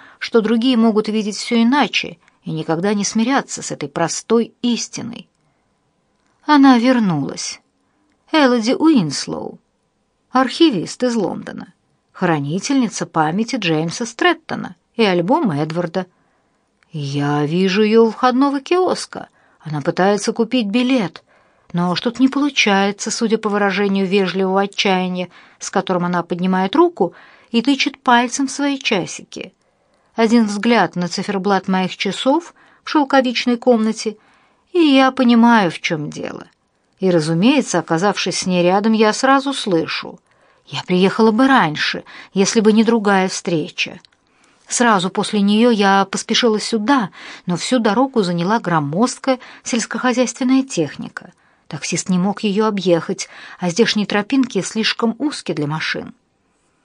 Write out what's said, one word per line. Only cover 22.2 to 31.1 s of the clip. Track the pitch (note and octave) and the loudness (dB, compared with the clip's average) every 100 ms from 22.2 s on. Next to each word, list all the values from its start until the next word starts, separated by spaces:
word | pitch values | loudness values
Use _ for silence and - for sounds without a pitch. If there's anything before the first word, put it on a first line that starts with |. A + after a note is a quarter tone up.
не | C4+ | 2
получается, | C4+ C#4+ - G#3+ G3 G3+ G3+ A3 | 2 -2 0 2 2 2 -2 -8
судя | - A3+ A3 | -4 -2 0
по | A3 | -2
выражению | G#3 G3+ F#3+ G3+ G3 F#3+ | 0 0 0 0 0 2
вежливого | G3+ F#3 F#3+ F#3+ F#3+ | 0 0 -2 0 0
отчаяния, | G3+ - G3+ F#3 F#3 F3+ F3+ - - _ | 0 -2 0 0 -2 -4 -8 -14 -20 _
с | - | -6
которым | G3 F3+ F3 | -4 -2 -2
она | F3 F3 | 0 -2
поднимает | E3 F3 F#3 F#3 F#3+ D#4+ | -4 -4 0 0 0 2
руку | F4 F4 E3+ - - _ _ | 2 2 -4 -4 -20 _ _
и | A#3 | -2
тычет | A#3+ C4+ C#4 - | 0 0 -2 -4
пальцем | - A#3+ B3 - C4+ | 2 2 2 -2 -6
в | |
свои | - C#4+ C4+ | -4 -4 -4
часики. | - G3 D#3 - - - - _ _ _ _ _ _ | -2 -2 -4 -10 -16 -16 -16 _ _ _ _ _ _
Один | - A3+ A#3 | -2 2 4
взгляд | G#3 G3+ A#3 A#3 E3+ | 2 0 0 2 2
на | F3 | -2
циферблат | F3 | -6